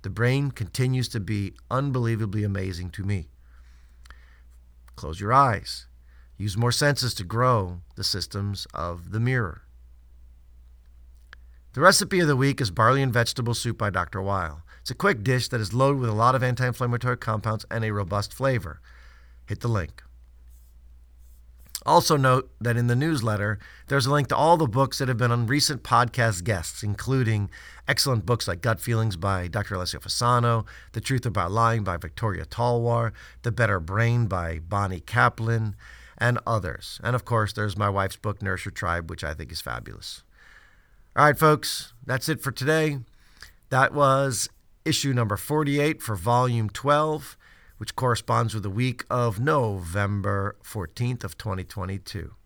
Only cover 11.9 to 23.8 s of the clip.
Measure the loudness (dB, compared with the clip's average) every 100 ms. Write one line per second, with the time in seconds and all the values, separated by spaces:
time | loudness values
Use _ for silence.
11.9 | 6 2 2 4 4 2 2 -2 4 4
12.9 | 4 2 2 0 -2 -2 -2 -4 -2 -2
13.9 | -2 -4 -4 -2 -2 -4 -8 -18 -16 -12
14.9 | -2 0 2 0 0 0 -4 -2 2 2
15.9 | 2 0 4 4 4 0 0 -2 0 -2
16.9 | 0 -2 -2 -2 -2 -2 -4 -4 -4 -2
17.9 | -2 -2 -2 -4 -2 0 0 -4 -14 -20
18.9 | -20 -20 -20 -20 -20 -10 -4 -2 -2 -4
19.9 | -12 -20 -20 -20 -20 -20 -20 -20 -20 -20
20.9 | -20 -20 -20 -20 -20 -20 -20 -16 -8 4
21.9 | 4 4 4 6 4 0 -6 -2 0 2
22.9 | 2 2 0 0 -2 -2 -4 -10 -20